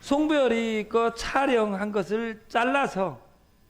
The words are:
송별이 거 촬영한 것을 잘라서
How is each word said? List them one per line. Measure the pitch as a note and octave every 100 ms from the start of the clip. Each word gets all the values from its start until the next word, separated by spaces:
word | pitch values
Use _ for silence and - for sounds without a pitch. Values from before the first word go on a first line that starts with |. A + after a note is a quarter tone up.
송별이 | - C#4 D4+ D4+ B3+ A3+ A3+ A3 G#3
거 | A3+ A#3
촬영한 | A3+ - C4+ C#4 A#3+ G#3+ F#3+ G#3
것을 | G#3 E3+ G#3+ A#3 A3 -
잘라서 | - B3 C#4 C4 F#3 F#3+ B2 - _ _ _